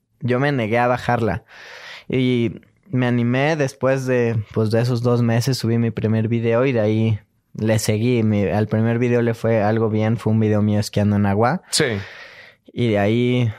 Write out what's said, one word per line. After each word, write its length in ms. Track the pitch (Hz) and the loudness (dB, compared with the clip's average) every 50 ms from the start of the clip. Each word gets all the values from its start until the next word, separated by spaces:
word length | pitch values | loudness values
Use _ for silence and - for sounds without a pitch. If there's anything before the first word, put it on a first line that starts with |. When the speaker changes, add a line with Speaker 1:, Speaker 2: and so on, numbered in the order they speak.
| _ _ _ _ | _ _ _ _
Speaker 1:
yo 200 | - 120 123 123 | -4 -2 0 0
me 120 | 139 147 | 0 0
negué 280 | 143 127 113 104 113 120 | 0 -2 -2 0 0 2
a 80 | 120 | 2
bajarla. 560 | 123 123 120 - - 120 117 113 101 87 123 - _ - - - - - - - - - - - - | 2 0 0 0 -2 0 0 0 -2 -2 -4 -8 _ -20 -20 -20 -20 -20 -20 -20 -20 -20 -18 -10 -4
Y 520 | - 131 127 127 123 120 117 104 - - - _ _ _ _ - | -2 -2 0 0 0 0 0 -2 -4 -8 -16 _ _ _ _ -6
me 160 | - 127 127 | -4 -2 0
animé 500 | 123 123 120 117 120 123 131 139 151 165 | 0 0 0 0 0 0 0 0 0 0
después 500 | 151 139 127 - - - 131 135 135 127 | 0 -2 -4 -4 -2 0 0 0 0 0
de, 320 | 127 127 123 120 117 113 113 104 - - | 0 0 2 2 0 0 -2 -4 -4 -2
pues, 180 | 113 110 107 | -2 0 2
de 100 | 113 113 | 2 0
esos 200 | 123 123 127 117 | 0 0 0 0
dos 200 | 117 123 123 120 | 0 2 2 2
meses, 360 | 120 117 113 117 - 139 127 | 2 2 2 0 0 0 -2
subí 200 | - - 113 117 | -2 -2 0 0
mi 140 | 117 117 113 | 0 0 -2
primer 360 | - 98 110 107 110 110 110 | -2 -2 -2 0 0 0 0
video 380 | 110 117 117 113 113 113 117 131 | 0 -2 -2 0 0 2 2 2
y 60 | 143 | 2
de 80 | 127 113 | 0 0
ahí 400 | 104 107 110 110 110 110 107 101 - _ _ _ _ _ - | 0 2 2 2 2 0 0 -2 -6 _ _ _ _ _ -8
le 240 | - 107 110 110 | -4 -2 0 0
seguí. 460 | 107 - - 107 104 113 123 123 117 110 | 0 0 -2 -2 0 0 0 2 2 2
Mi, 200 | 107 107 104 101 | 2 2 2 0
al 200 | 85 82 107 107 | 0 0 0 0
primer 320 | 104 113 107 113 117 117 117 | 0 0 0 0 0 0 0
video 220 | 127 120 120 120 | 0 0 2 2
le 120 | 117 117 113 | 0 0 -2
fue 280 | - - 113 113 110 | -2 0 0 2 2
algo 280 | 101 104 113 113 113 110 | 2 2 0 0 0 0
bien, 280 | 107 107 107 110 113 | 0 0 0 0 -2
fue 160 | 107 - 107 110 | -2 0 0 0
un 60 | 110 | 2
video 220 | 110 107 107 104 | 2 2 2 2
mío 180 | 104 107 104 104 | 2 2 2 0
esquiando 380 | 110 - - 107 101 104 104 | -2 -2 -2 0 0 2 2
en 80 | 101 104 | 2 2
agua. 340 | 101 98 104 117 120 156 185 - - | 2 2 2 2 2 0 -2 -4 -4
Speaker 2:
Sí. 160 | - - 156 127 107 98 92 - - - - - - - - - - _ _ - - | -2 -2 0 0 -2 -4 -6 -10 -16 -20 -20 -20 -20 -20 -20 -20 -20 _ _ -12 -6
Speaker 1:
Y 160 | - 120 117 | -2 0 0
de 100 | 104 101 | 2 2
ahí 540 | 101 104 113 120 123 123 123 123 123 110 104 | 2 2 2 2 2 2 2 0 0 -2 -4